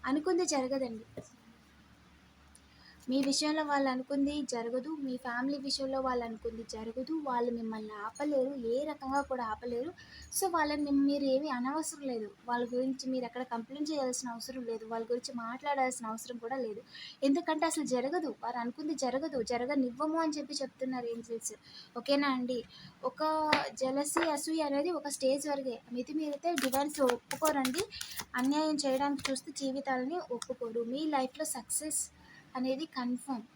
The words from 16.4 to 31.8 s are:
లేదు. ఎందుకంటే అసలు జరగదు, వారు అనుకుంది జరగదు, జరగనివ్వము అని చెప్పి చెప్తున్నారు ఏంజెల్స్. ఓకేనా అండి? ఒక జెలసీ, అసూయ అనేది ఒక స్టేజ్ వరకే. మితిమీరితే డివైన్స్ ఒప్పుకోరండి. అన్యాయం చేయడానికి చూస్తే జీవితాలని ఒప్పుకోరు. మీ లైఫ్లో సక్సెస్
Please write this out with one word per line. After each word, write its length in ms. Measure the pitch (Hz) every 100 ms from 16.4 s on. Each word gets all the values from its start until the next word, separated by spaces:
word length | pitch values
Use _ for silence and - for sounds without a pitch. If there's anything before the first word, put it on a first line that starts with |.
| 233 269
లేదు. 220 | 226 208 - - - -
ఎందుకంటే 440 | 277 277 339 311 330
అసలు 200 | 320 247
జరగదు, 440 | 247 262 349 311 -
వారు 200 | 233 247
అనుకుంది 380 | 240 240 311 285
జరగదు, 440 | 254 262 311 269
జరగనివ్వము 760 | 214 240 247 285 247 240 311 320
అని 160 | 320 302
చెప్పి 200 | 285 277
చెప్తున్నారు 520 | 262 - 262 254 233
ఏంజెల్స్. 460 | 233 233 226 - 214 - - - 240
ఓకేనా 340 | 226 285 285
అండి? 280 | 254 247 254 - - - -
ఒక 160 | 254 - 311 311 302 294 285 220
జెలసీ, 480 | 262 269 294 330 330
అసూయ 320 | 294 311 320
అనేది 300 | 294 277 330
ఒక 160 | 339 285
స్టేజ్ 380 | 285 262 277 302
వరకే. 300 | 277 262 226 -
మితిమీరితే 580 | 240 254 302 302 285 339 330
డివైన్స్ 440 | 269 262 294 294
ఒప్పుకోరండి. 800 | 262 240 - - 311 285 262 277 440 - - - -
అన్యాయం 420 | 254 254 302 311 302
చేయడానికి 480 | 285 262 285 277
చూస్తే 280 | - 262 -
జీవితాలని 680 | 269 269 262 277 254 254 349 -
ఒప్పుకోరు. 520 | 240 - 247 233 233 233
మీ 160 | 262 320
లైఫ్లో 360 | 285 262 - 311
సక్సెస్ 540 | 254 226 -